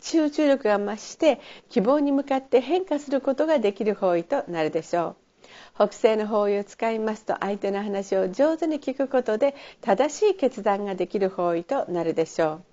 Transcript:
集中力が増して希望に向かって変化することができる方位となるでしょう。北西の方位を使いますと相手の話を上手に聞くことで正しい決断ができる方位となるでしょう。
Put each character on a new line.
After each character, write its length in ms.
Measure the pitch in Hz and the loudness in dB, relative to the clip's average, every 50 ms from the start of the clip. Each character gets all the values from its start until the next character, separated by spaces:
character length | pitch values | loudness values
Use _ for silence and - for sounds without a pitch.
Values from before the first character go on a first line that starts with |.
| - | -8
集 260 | - - 330 311 294 | 0 0 2 2 2
中 160 | 294 - 311 | 0 2 2
力 200 | 285 277 262 - | 2 2 2 2
が 120 | 214 208 | 0 0
増 200 | 202 202 202 214 | 2 0 -4 -6
し 200 | 214 - - - | -10 -12 -16 -6
て 220 | _ 330 311 247 - - - - - _ _ | _ 2 2 2 2 -4 -20 -20 -20 _ _
希 100 | - 240 | 0 0
望 220 | 190 233 277 302 | 2 4 4 4
に 100 | 285 285 | 2 2
向 140 | 277 277 277 | 0 0 0
か 120 | 277 269 | 0 -2
っ 40 | 262 | -4
て 180 | 269 - - 247 | -2 2 2 2
変 240 | 247 254 330 359 370 | 2 2 -2 -2 0
化 160 | - 302 285 | -2 -4 -6
す 100 | 294 - | -4 -2
る 120 | 285 269 | -2 -2
こ 120 | 269 277 262 | 0 0 0
と 140 | - 302 | 0 0
が 120 | 320 320 285 | 2 2 2
で 120 | 214 202 | 2 0
き 140 | 202 - 226 | -2 0 -2
る 100 | 214 202 | -2 0
方 220 | - 202 185 175 | 0 0 2 2
位 80 | 170 165 | 0 0
と 180 | _ - 277 - - | _ -4 -4 -4 -4
な 120 | 175 165 | -4 -2
る 100 | 156 156 | -2 0
で 120 | 151 160 160 | -2 -4 -4
し 140 | - - | -2 -2
ょ 140 | 175 165 165 | -2 -2 -2
う。 40 | 185 _ _ _ _ _ - - - - - - _ | -6 _ _ _ _ _ -20 -20 -20 -20 -20 -20 _
北 200 | - 208 208 - | 2 2 2 2
西 240 | - - 226 220 | 2 4 4 4
の 100 | 220 214 | 4 0
方 220 | 208 220 208 208 202 | 0 0 0 2 2
位 100 | 202 202 | 0 0
を 40 | 202 | -2
使 260 | - - - 233 226 | -6 -8 -4 -2 -2
い 80 | 226 220 | -2 -2
ま 160 | 220 220 214 | -2 -4 -4
す 100 | 214 _ | -6 _
と 120 | - - - | -6 -4 -4
相 180 | - 196 202 | -2 -4 -4
手 140 | 196 - 196 | -4 -4 -4
の 100 | 196 196 | -4 -2
話 360 | 208 214 196 196 196 - 202 | -4 -4 -4 -6 -4 0 0
を 120 | 190 190 185 | 0 0 0
上 280 | 185 - 277 311 330 | 0 2 2 2 2
手 100 | 320 349 | 0 -2
に 140 | 320 311 285 | -2 -2 -4
聞 140 | - - 285 | -4 -6 -4
く 120 | - 277 | -4 -4
こ 160 | 262 - 254 240 | 0 0 -2 0
と 140 | - 214 | 0 0
で 180 | 214 285 277 277 - - - - _ | 2 0 0 0 -4 -20 -20 -20 _
正 340 | - 233 196 196 262 302 294 | 0 0 2 2 2 0 0
し 180 | - 427 427 | 2 2 2
い 40 | 381 | 2
決 260 | 381 285 247 - - | 2 0 -2 -2 0
断 240 | 202 214 202 196 208 | -2 0 0 0 -2
が 80 | 202 190 | -4 -4
で 140 | 180 180 | -4 -4
き 100 | 170 - | -4 0
る 120 | 214 196 190 | 0 0 0
方 260 | 190 - 175 175 170 | 0 0 0 0 0
位 80 | 170 170 | -2 -2
と 220 | - 277 277 - | -2 -4 -4 -2
な 160 | - 175 175 165 | -2 -4 -2 -2
る 100 | 165 156 | -2 0
で 120 | 160 160 | 0 -2
し 140 | - - - | -2 0 0
ょ 140 | 165 156 151 | 0 0 0
う。 80 | 175 180 _ | -4 -14 _